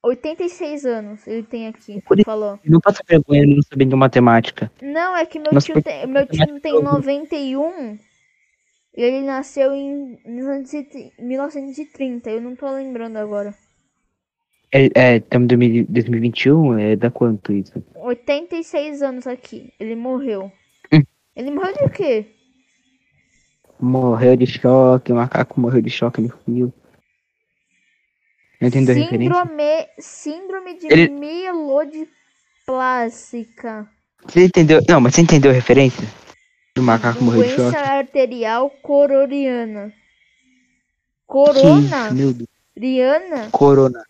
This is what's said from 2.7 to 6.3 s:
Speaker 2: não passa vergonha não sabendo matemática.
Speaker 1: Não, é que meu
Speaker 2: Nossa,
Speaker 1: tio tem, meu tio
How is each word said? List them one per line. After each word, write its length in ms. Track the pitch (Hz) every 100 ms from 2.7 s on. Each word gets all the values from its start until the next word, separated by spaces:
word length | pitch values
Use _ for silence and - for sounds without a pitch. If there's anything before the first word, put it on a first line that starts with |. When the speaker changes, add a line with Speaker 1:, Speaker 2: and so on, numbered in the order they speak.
Speaker 2:
não 80 | 165
passa 220 | - -
vergonha 400 | - 165 147 143 143
não 140 | 143
sabendo 340 | - 135 131 135
matemática. 720 | 131 127 123 117 113 - 110 _
Speaker 1:
Não, 360 | 277 302 359 359
é 100 | 320
que 140 | 320
meu 120 | 302
Speaker 2:
Nossa, 200 | 277 -
Speaker 1:
tio 100 | 311
tem, 240 | 320 143 254
meu 180 | 269
tio 120 | 269